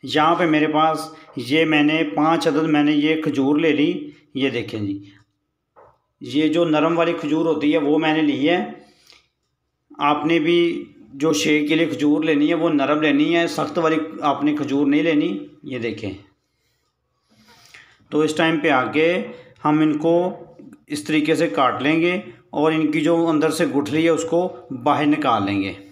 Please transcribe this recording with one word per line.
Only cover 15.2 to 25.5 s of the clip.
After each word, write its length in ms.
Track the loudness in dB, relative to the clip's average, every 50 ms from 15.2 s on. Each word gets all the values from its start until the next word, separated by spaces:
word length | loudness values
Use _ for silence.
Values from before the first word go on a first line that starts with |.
| 0 -2 -4 -6 -10 -14 -20 -20 _
ये 140 | -12 -10 -6
देखें, 340 | -6 -6 -8 -6 -10 -10 -10 -12 -16 _ _ _ _ _ _ _ _ _ _ _ _ _ _ _ _ _ _ _ _ _ _ _ _ _ -20 _ _ -20 _ -20 -20 _ _ _ _ _ 0
तो 120 | 0 0
इस 120 | 0 0 0
टाइम 220 | 0 0 0 0
पे 100 | 2 2
आके 380 | 2 2 0 0 0 2 2 2 2 0 -4 -8 -12 -18 -20 -20 -20 _ -2
हम 200 | 0 2 2 2
इनको 760 | 2 0 0 0 2 2 2 2 0 -4 -8 -16 -20 -20 -20 -20 -20 -20 _ _ _
इस 180 | -10 -10 -6
तरीके 300 | -2 0 0 2 2 0
से 120 | 0 0 -2
काट 320 | 0 0 0 0 0 0 -2
लेंगे 400 | 0 0 2 0 0 -2 -2 -6 -10 -20 -20 _ _ -4
और 180 | 0 0 0 2
इनकी 300 | 2 0 0 -2 0 0
जो 220 | 2 2 2 2
अंदर 260 | 0 0 2 0 0 0
से 160 | 0 -2 0
गुठली 360 | 0 -2 -2 -2 -2 0 2
है 80 | 2 0
उसको 560 | 0 -2 -2 -2 -2 -2 -2 -6 -10 -16 -14 -14
बाहर 340 | -4 0 0 0 2 2 0
निकाल 360 | 0 0 0 0 0 0 0
लेंगे। 320 | -2